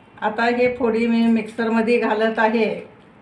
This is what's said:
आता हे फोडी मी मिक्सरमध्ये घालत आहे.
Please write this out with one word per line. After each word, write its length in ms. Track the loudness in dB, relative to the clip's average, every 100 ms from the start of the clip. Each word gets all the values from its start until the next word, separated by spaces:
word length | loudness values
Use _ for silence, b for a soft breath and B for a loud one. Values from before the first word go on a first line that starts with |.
| -20 -6
आता 240 | -6 -2
हे 320 | -2 2 0 0
फोडी 300 | -2 0 0
मी 200 | 2 2
मिक्सरमध्ये 720 | 2 -2 -4 -2 0 2 0
घालत 400 | 0 0 0 0
आहे. 500 | 0 2 -2 -4 -12 -20 -20 -20